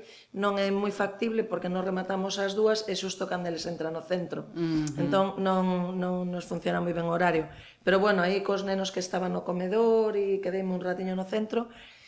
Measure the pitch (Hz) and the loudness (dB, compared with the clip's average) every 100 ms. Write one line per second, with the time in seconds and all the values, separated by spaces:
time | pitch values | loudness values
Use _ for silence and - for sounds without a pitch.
0 | - - - 196 202 196 196 196 208 202 | -6 -20 -12 -2 0 2 2 2 0 0
1 | 196 - 233 220 220 175 180 185 185 185 | -2 -2 -2 0 0 -2 -2 -2 0 -2
2 | 185 190 196 202 196 202 220 214 202 185 | -2 -2 -2 -2 -2 4 4 4 0 -4
3 | 190 - 190 180 175 160 170 160 160 165 | -4 -4 -4 -2 -2 -4 -4 -4 -4 -4
4 | 160 180 160 165 151 165 165 156 151 143 | -4 -4 -2 -6 -8 -4 0 0 0 -2
5 | 175 196 196 196 190 185 185 180 180 185 | 2 4 2 0 0 2 2 0 0 -2
6 | 180 180 180 175 - 170 175 175 175 170 | -2 -2 -2 -4 -6 -4 -2 0 0 0
7 | 170 170 180 160 156 - - - 185 190 | 0 2 4 2 0 -8 -20 -4 4 4
8 | 208 190 175 196 196 196 196 190 190 185 | 6 4 4 2 0 0 0 -2 -2 -4
9 | 180 180 180 180 180 180 185 214 233 226 | -4 -2 0 -2 -2 -2 0 4 4 4
10 | 214 202 196 196 185 190 190 180 180 180 | 4 2 2 0 0 -2 0 -2 -2 -2
11 | 185 185 190 214 214 233 233 - - - | -2 -2 -2 -2 0 -2 -4 -10 -20 -20